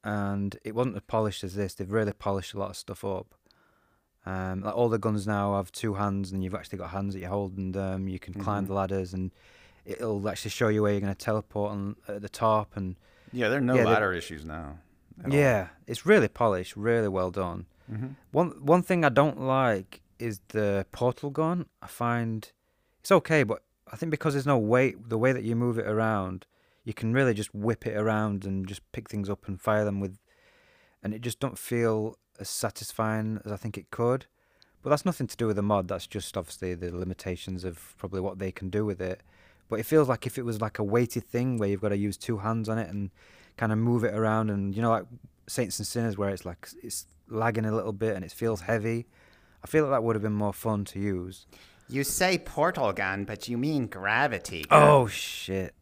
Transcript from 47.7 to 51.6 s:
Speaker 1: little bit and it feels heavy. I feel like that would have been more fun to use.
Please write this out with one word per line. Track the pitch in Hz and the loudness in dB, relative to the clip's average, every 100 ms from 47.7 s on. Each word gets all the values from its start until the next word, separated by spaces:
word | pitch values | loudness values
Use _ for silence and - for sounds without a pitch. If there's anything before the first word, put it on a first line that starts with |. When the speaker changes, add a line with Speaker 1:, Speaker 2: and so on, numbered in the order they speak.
| 110 | 0
Speaker 1:
little | 101 | -2
bit | 98 110 98 | -2 -2 -2
and | |
it | 87 | -8
feels | - 113 104 | -4 -2 -2
heavy. | 85 113 110 117 120 _ _ _ _ _ | 0 0 0 -4 -6 _ _ _ _ _
I | - | 0
feel | 156 | 2
like | 147 | 4
that | 131 | 2
would | 113 110 | 2 0
have | |
been | 107 | 0
more | 104 104 | 0 -2
fun | 98 113 104 98 | -2 -2 -2 -4
to | 95 | -4
use. | 101 92 90 92 - - | -2 -2 -6 -12 -20 -20